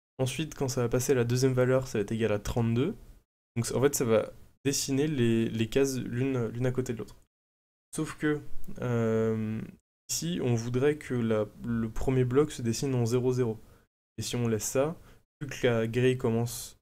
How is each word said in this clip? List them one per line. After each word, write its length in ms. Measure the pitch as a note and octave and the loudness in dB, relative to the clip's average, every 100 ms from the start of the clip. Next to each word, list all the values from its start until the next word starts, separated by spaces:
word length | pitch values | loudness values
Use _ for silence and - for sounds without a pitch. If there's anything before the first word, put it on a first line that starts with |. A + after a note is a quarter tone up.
| _ - | _ -4
Ensuite, 360 | B2+ - D#3 | -2 -2 -6
quand 140 | - C3+ | -4 -4
ça 120 | B2+ | -2
va 80 | A#2 | 0
passer 240 | B2+ B2+ | 0 2
la 120 | C3 | 2
deuxième 280 | A#2+ B2+ C3+ | 2 2 2
valeur, 360 | B2+ B2+ C3 B2+ | 4 2 2 0
ça 100 | A2+ | -2
va 40 | |
être 100 | G2+ | -2
égal 200 | A2+ A2 | -2 0
à 60 | G#2 | 0
trente-deux. 580 | - B2 A2+ A#2 E3 - - - _ _ _ | -2 0 0 2 0 -4 -14 -20 _ _ _
Donc 160 | A#2 A2+ | -6 -2
en 80 | A#2+ | 2
fait, 120 | C#3+ | 2
ça 100 | - A#2+ | 2 2
va 260 | A2 - - - _ | 2 0 -8 -20 _
dessiner 420 | C#3 C#3+ - C3+ D#3 | -4 -2 0 0 0
les, 420 | C#3+ A#2 A2+ A2+ | 2 2 2 2
les 180 | A2+ A2+ | 0 0
cases 300 | C3+ C#3 B2+ | 2 2 -2
l'une, 480 | - A#2+ C3+ B2+ A2+ | -4 -2 -2 -2 -2
l'une 180 | A#2 B2+ | -2 -2
à 60 | |
côté 220 | B2+ B2 | -2 -4
de 40 | A2 | -6
l'autre. 180 | G2+ - _ _ _ _ _ _ _ | -10 -16 _ _ _ _ _ _ _
Sauf 220 | - D#3 - | -6 -6 -2
que, 240 | D3+ D3 - - - - | 0 0 0 0 0 -2
euh, 840 | B2 A#2 A2+ A2+ A2+ A2 G#2+ A2 - - _ _ - | 0 2 2 2 2 0 -2 -4 -8 -14 _ _ -8
ici, 320 | - D#3+ F3+ | -4 -2 -2
on 120 | C3 | 0
voudrait 420 | A#2 A#2+ B2 C#3+ D3+ | 0 0 2 2 0
que 180 | - | -2
la, 320 | B2 A2+ G#2+ G#2+ - | -2 2 2 0 -6
le 260 | A#2+ A#2 A2+ | -4 -2 -2
premier 340 | - - C3 | 0 2 2
bloc 260 | B2+ C3 D3+ | 4 4 2
se 120 | - | 0
dessine 320 | A#2 A2+ C#3+ | -2 -2 0
en 100 | B2+ | 0
zéro 280 | A2+ B2 B2 | 2 2 2
zéro. 280 | B2+ A#2+ A2 - - _ _ _ - | 0 -2 -4 -12 -20 _ _ _ -10
Et 60 | |
si 140 | - B2 | -6 -2
on 120 | A#2 | 0
laisse 160 | G#2+ | 0
ça, 340 | - C3 D3 E3+ - - _ _ | 0 0 0 -4 -14 -20 _ _
vu 80 | - | -10
que 180 | - B2+ | -2 2
la 200 | A2+ A2+ | 2 0
grille 300 | A#2+ B2+ B2+ | 2 2 2
commence 640 | B2+ A2+ A#2+ - - - | 0 0 -2 -6 -12 -18